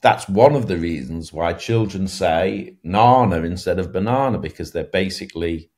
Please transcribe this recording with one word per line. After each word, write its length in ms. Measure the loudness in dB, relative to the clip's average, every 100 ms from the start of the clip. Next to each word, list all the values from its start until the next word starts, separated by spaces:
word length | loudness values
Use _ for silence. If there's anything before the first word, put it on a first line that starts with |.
That's 280 | 4 2 0
one 260 | 4 4 4
of 120 | -2
the 100 | -2
reasons 560 | -2 -4 -6 -8 -10
why 200 | -4 -4
children 540 | -4 0 0 0 -2 -4
say 680 | -2 0 2 0 -2 -8 -14
nana 600 | -4 4 6 6 4 2
instead 360 | -2 -4 -2 -2
of 120 | -2
banana, 460 | -2 -2 0 0 -2
because 340 | -6 -8 -8
they're 120 | -6
basically 880 | -4 -2 -2 -4 -10 -6 -4 -4 -8